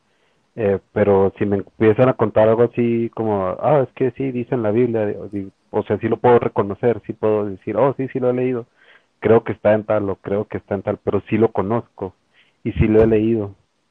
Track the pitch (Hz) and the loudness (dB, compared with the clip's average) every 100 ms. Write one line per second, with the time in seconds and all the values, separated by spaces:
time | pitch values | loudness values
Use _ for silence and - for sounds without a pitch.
0 | _ _ _ _ _ - 101 98 _ 107 | _ _ _ _ _ -4 -2 -2 _ -2
1 | 101 98 98 - 104 101 - - 110 104 | 2 4 2 0 -2 -2 -4 0 2 4
2 | 127 - 110 110 110 113 120 - 120 117 | 2 2 0 2 2 4 2 0 -2 0
3 | 113 - 110 104 92 92 120 147 127 - | -4 -4 -2 -2 -2 -2 0 0 0 -2
4 | 131 - 135 123 120 131 107 107 123 113 | -4 -4 -6 -6 -4 -2 0 0 0 0
5 | 104 - 101 101 95 _ _ 107 - 101 | -4 -6 -10 -10 -10 _ _ -6 -2 -4
6 | 113 113 127 120 113 - 101 98 120 107 | -2 0 4 4 2 -2 -4 -2 -2 -2
7 | - 107 110 107 104 95 - 104 135 123 | -6 -4 0 0 -2 -8 -6 0 0 0
8 | 135 131 123 123 127 123 117 _ _ _ | -6 -2 -2 0 -2 -4 -8 _ _ _
9 | _ - 104 113 - 104 104 107 104 107 | _ -6 2 2 2 -2 0 0 0 -2
10 | 98 92 - 101 107 98 - 98 104 98 | -2 -6 -4 -6 -4 -10 -8 -6 -6 -6
11 | - 98 - 107 110 - 95 117 123 - | -4 -4 -2 0 0 0 -2 -4 -6 -12
12 | 95 _ _ _ _ _ 113 - 110 107 | -12 _ _ _ _ _ -8 -2 2 4
13 | 113 110 110 113 101 - _ _ _ | 4 2 0 -2 -4 -10 _ _ _